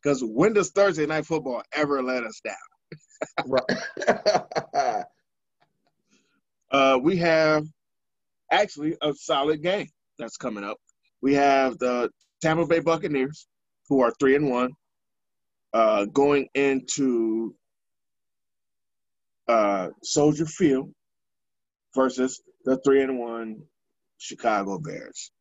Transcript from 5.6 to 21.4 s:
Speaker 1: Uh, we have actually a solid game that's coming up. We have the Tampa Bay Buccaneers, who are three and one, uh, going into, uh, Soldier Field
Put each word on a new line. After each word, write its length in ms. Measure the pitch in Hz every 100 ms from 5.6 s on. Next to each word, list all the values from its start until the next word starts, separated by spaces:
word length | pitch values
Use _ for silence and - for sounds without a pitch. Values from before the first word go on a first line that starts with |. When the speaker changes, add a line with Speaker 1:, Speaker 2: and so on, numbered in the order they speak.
| _ _ _ _ _ _ _ _ _ _ _
Speaker 1:
Uh, 280 | 135 135 131
we 140 | 143 185
have 480 | 165 160 156 156 156 _ _ _ _ _ _ _ _
actually 460 | - 208 - 151 165
a 100 | 151
solid 480 | 143 - 147 147 156
game 240 | 160 196 156 _ _ _
that's 200 | 117 -
coming 260 | 127 107
up. 140 | 101 104 _ _ _ _
We 140 | 131
have 420 | 139 143 135 135 117
the 300 | 123 123 120 _ _ _
Tampa 240 | 165 160 160
Bay 140 | 165
Buccaneers, 680 | 160 160 190 143 131 156 _ _ _ _ _
who 100 | 139
are 100 | 120 -
three 180 | 135 139
and 120 | 147
one, 200 | 123 127 151 _ _ _ _ _ _ _ _ _
uh, 320 | 110 110 107 104
going 420 | 135 143 143 -
into, 1000 | 135 139 135 - - 135 120 113 110 113 - _ _ _ _ _ _ _ _ _ _ _ _ _ _ _ _ _ _ -
uh, 420 | 113 104 98 87 -
Soldier 440 | - - 147 147 160
Field 440 | - 170 131 143 _ _ _ _ _